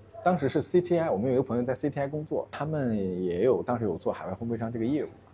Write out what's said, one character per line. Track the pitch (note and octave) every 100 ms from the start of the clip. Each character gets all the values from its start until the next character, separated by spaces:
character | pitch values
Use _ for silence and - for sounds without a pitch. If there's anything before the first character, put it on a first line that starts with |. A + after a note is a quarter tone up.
| - -
当 | F#3 F3+
时 | C#3
是 | D3+
C | - F3+
T | F3 F3
I， | D#3+
我 | G2
们 | B2
有 |
一 | B2+
个 |
朋 | C3+ A#2
友 |
在 | B2 B2+
C | D3
T | C#3+
I | C#3
工 | D3+ D#3
作， | C3 -
他 | - D3
们 | D#3 C3 A2
也 | F#2+ F2+ F#2 F2
有， | A#2+ G2+
当 | F2 A#2+
时 | A2
有 | E2
做 | A2+
海 | F#2+ D#2+
外 |
烘 | F#2+ A#2
焙 | A#2
商 | A#2
这 | A#2
个 |
业 | A2+ D3 G2+
务， | - -